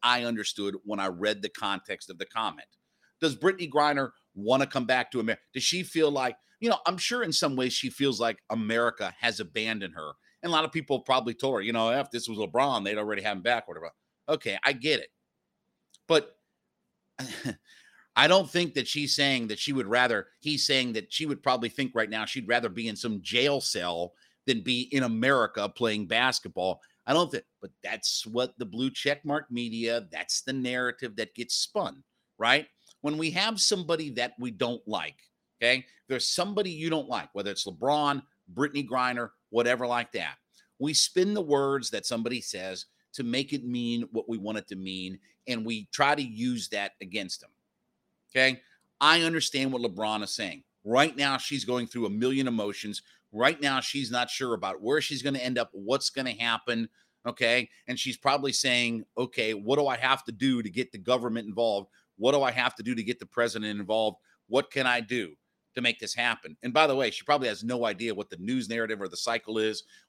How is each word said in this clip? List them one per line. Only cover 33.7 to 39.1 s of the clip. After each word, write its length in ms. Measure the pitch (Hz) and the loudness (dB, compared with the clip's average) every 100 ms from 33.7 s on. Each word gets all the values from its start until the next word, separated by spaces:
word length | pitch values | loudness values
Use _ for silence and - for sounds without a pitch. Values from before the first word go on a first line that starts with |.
| 196 165 165 151 | 2 0 -2 -2
that 220 | 120 123 - | -2 -4 -4
we 120 | 123 | -6
don't 340 | 101 120 120 - | -2 -2 -2 -4
like, 320 | 101 78 - _ _ _ - | -4 -4 -10 _ _ _ 0
okay? 240 | 117 131 - _ - | 2 2 0 _ -4
There's 200 | 131 - | -2 0
somebody 440 | - 185 202 190 | 0 0 -2 -2
you 180 | 156 160 | -2 -2
don't 200 | 160 131 | -2 -2
like, 200 | 113 80 | -6 -6
whether 180 | 98 101 | -6 -6
it's 160 | 98 101 | -4 -6
LeBron, 560 | 82 127 147 143 139 - _ - | -2 0 2 2 0 -6 _ -8
Brittney 340 | 90 147 143 120 | -2 0 0 -2
Griner, 440 | 127 127 | 0 0